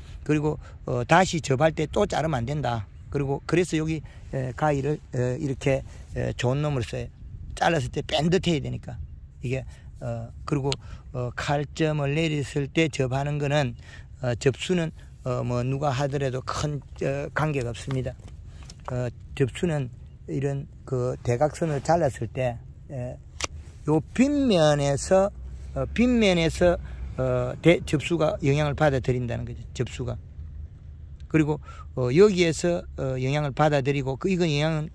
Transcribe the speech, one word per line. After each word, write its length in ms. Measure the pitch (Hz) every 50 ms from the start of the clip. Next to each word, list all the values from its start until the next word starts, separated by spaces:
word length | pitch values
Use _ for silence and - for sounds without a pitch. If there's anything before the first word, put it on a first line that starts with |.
| - - - - -
그리고, 360 | - 151 151 147 151 - - - - - - -
어, 180 | - 127 123 117
다시 380 | - 160 180 190 - - 156
접할 300 | - - 135 123 156 160
때 160 | 156 - 151
또 180 | - - 214 208
자르면 320 | - - 135 147 165 147
안 80 | 120 113
된다. 400 | 120 147 156 131 123 120 113 98 - - - - -
그리고 320 | - 139 143 135 139 - -
그래서 300 | - 160 170 185 - 165
여기, 240 | 156 160 160 160 147 - - - - - - -
에, 180 | 135 131 127 117
가위를, 440 | - 156 156 147 139 131 147 151 - - - -
에, 220 | 127 123 123 123 -
이렇게, 420 | 151 135 127 - - 139 131 131 - - - - - - -
에, 180 | - 62 60 -
좋은 280 | - 123 120 131 147
놈으로 220 | 151 147 139 127 110
써요. 240 | - 131 123 120 - - - - - - - - - - -
잘랐을 300 | 180 170 165 147 123 120
때 120 | - 151
뺀듯해야 600 | 143 - 160 - 156 175 180 185 - 175 165 139
되니까. 360 | 127 123 123 117 - - 120 - - - - - - - - -
이게, 240 | - 120 131 131 120 - - - - - - -
어, 300 | 131 120 117 117 117 - - - -
그리고, 260 | - 147 139 131 139 131 - - - - - - -
어, 180 | - 127 123 120 -
칼점을 800 | - - - 143 147 147 - - - 160 151 151 151 143 139 143
내렸을 520 | 165 165 156 151 147 131 - - 147 139
때 200 | - - 160 160
접하는 500 | 156 - - 131 120 131 135 143 147 147
거는, 380 | 143 147 139 147 151 135 120 117 - - - - - - - - -
어, 120 | 135 123 117
접수는, 560 | - - 135 117 - - - 185 175 165 160 - - - - - - -
어, 180 | 131 123 123 123
뭐 180 | 123 123 120 123
누가 260 | 131 135 139 151 143
하더라도 520 | 123 131 147 139 139 143 139 131 123 131
큰, 380 | - - - - 151 151 147 131 - - - - -
어, 240 | 135 139 139 147 - 135
관계가 360 | 135 151 156 143 135 117 120
없습니다. 440 | 113 - - 135 135 131 123 127 - - - - - - - - - - - - - - - -
어, 160 | 127 123 123 120 - - - - -
접수는 540 | - 139 120 - - 185 175 151 147 127 117 - - - - - - -
이런 400 | - 160 139 135 143 139 139 147 - - - -
그 320 | - 131 123 123 127 135 - -
대각선을 580 | 123 120 120 151 151 - - 170 160 147 131 -
잘랐을 440 | - 165 175 160 131 - - 120
때, 300 | 104 - 135 127 120 120 - - - - - - -
예, 260 | 147 123 123 127 135 - - - - - - - - - - - - - - 147
요 100 | 156 160 - - -
빗면에서, 1160 | - 262 285 294 285 269 247 196 165 151 151 147 147 143 143 139 131 - - 190 190 196 208 - - - - - - - - -
어, 100 | 139 127 - -
빗면에서, 840 | - 240 254 247 233 214 190 180 170 165 156 - - 180 175 175 - - - - - - - -
어, 360 | - 131 127 127 123 123 127 131 123
대-, 200 | - 165 175 190 185
접수가 520 | - 160 139 - - 170 160 151 156 - - 165
영향을 280 | 135 139 151 151 147 135
받아들인다는 720 | - 156 147 135 131 - - 123 127 123 117 117 120 120
거죠. 160 | 117 120 120 - - -
접수가. 440 | - 120 - - - 123 120 113 - - - - - - - - - - - - - - - - - - - - - -
그리고, 320 | - - 160 151 147 151 143 - - - - - - -
어, 140 | 131 123 123 131
여기에서, 640 | 170 208 214 185 180 170 165 151 - - 175 170 185 - - -
어, 180 | - 139 131 131 131
영향을 300 | 127 131 143 151 151 139
받아들이고, 640 | 117 - 151 156 147 143 123 143 139 143 127 135 135
그, 140 | - - 196
이건 200 | 185 170 175 160
영향은 400 | 143 143 151 160 156 151 151 170